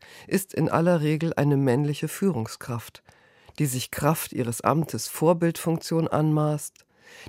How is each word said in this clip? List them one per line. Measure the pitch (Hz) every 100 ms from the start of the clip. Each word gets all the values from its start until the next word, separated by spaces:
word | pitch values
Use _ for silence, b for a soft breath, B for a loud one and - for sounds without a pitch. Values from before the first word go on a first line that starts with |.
| B B B
ist | 196 -
in | - 160
aller | 147 170 175
Regel | 151 151 165
eine | - 143 139
männliche | 139 123 147 143 156
Führungskraft, | - 196 135 110 - - 120 - - _ b b b b -
die | 147
sich | 127 -
Kraft | - 147 160 -
ihres | - 117 120
Amtes | - 147 151 113 -
Vorbildfunktion | - 160 175 170 160 170 165 - 165 160
anmaßt, | 139 156 151 151 151 - _ _ B B B